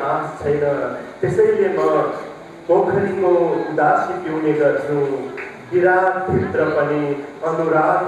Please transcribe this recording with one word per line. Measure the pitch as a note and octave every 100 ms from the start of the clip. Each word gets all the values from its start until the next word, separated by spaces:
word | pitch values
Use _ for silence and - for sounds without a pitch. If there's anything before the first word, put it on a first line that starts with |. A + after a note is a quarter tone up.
| C3+
आश | D3+ - -
छैन, | C#3+ D3 C#3+ C#3+ B2+ B2 A#2 -
त्यसैले | - - G#4+ - - -
म | - - - - - - - - -
पोखरीको | F#3+ F3+ G3 G3+ F#3 F3+ F3 E3 E3 D#3
उदासी | D3+ D3+ - - F3
पिउने | D#3+ D#3 D#3
गर्छु। | D3 C#3+ - D3 C#3+ C#3 C3 - - - - -
विराटभित्र | F3+ F3+ F#3 F#3 F#3 - - - D#3+ D#3 D3+
पनि | C#3+ D3 C#3+ C#3+ - -
अनुराग | D#3 E3 D#3+ D#3 D#3 -